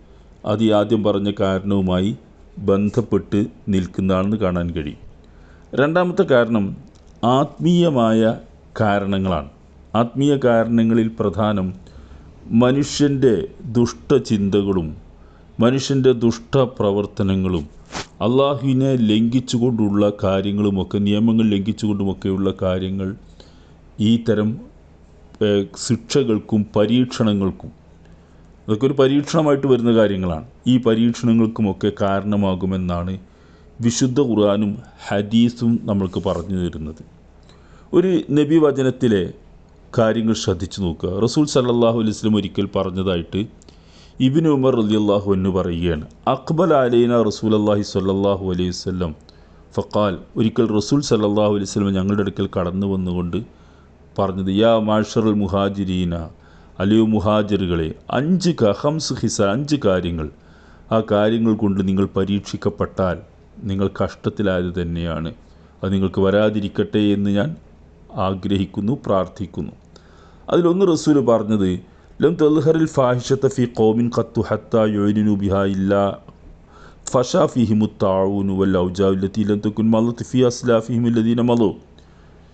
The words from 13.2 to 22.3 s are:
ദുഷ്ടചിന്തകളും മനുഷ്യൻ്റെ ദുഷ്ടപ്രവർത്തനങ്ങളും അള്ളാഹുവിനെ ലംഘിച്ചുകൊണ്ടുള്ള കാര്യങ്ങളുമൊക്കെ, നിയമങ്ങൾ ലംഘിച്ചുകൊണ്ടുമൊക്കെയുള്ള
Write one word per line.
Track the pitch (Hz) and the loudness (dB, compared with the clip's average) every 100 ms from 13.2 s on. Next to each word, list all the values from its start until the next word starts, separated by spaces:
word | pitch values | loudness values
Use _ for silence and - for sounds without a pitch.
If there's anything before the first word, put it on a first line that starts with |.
| 127 92 - - | 2 2 -2 -12
ദുഷ്ടചിന്തകളും | 123 117 120 - - 147 - 107 101 104 98 95 78 80 - - - - - - | -4 0 0 -2 0 0 2 0 2 0 0 -2 -4 -10 -18 -20 -20 -20 -16 0
മനുഷ്യൻ്റെ | 117 135 131 135 131 | 0 0 -2 2 2
ദുഷ്ടപ്രവർത്തനങ്ങളും | 120 117 113 - 139 123 - 104 101 101 - 98 95 92 87 76 - - - - - | 2 0 -2 -2 0 0 0 0 0 -4 -4 0 0 0 -2 -4 -16 -16 -14 -14 -4
അള്ളാഹുവിനെ | 107 131 139 135 135 131 135 127 | 0 4 2 0 0 2 2 2
ലംഘിച്ചുകൊണ്ടുള്ള | 107 110 117 127 127 120 123 110 104 101 104 104 | 2 2 2 0 -2 0 0 0 0 2 2 0
കാര്യങ്ങളുമൊക്കെ, | 98 95 101 104 104 98 87 101 | -2 0 -2 0 0 0 -2 -2
നിയമങ്ങൾ | 101 104 113 113 110 | 0 2 2 2 2
ലംഘിച്ചുകൊണ്ടുമൊക്കെയുള്ള | 98 101 104 107 101 98 87 98 | 0 -2 -4 -2 -2 -2 -4 -4